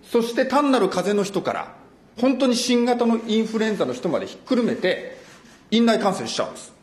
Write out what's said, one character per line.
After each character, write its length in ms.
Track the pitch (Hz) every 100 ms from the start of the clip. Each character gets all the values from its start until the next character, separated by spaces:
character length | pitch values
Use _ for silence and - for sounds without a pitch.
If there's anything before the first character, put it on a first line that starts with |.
| -
そ 100 | 233
し 100 | 226
て 120 | - 254
単 260 | 262 285
な 80 | 254
る 100 | 190
風 220 | 180 175
邪 40 | 208
の 80 |
人 180 | 196 175
か 120 | -
ら、 220 | 92 82 - - - - -
本 200 | 254 240
当 80 | 269
に 80 | 233
新 300 | - 240 240
型 200 | 240 233
の 140 | 220 220
イ 100 | 220
ン 80 | 220
フ 140 | 220
ル 60 | 214
エ 40 |
ン 80 | 196
ザ 80 | 143
の 80 |
人 160 | 123 180
ま 100 | 120
で 60 | 92
ひ 120 | -
っ 40 | -
く 100 | 254
る 80 |
め 120 | 220 117
て、 420 | 185 - - - - - - - -
院 160 | 220 233
内 140 | 208
感 160 | 196 -
染 120 | 113
し 80 | -
ち 40 |
ゃ 80 | 104
う 20 |
ん 40 |
で 60 | -
す。 140 | - -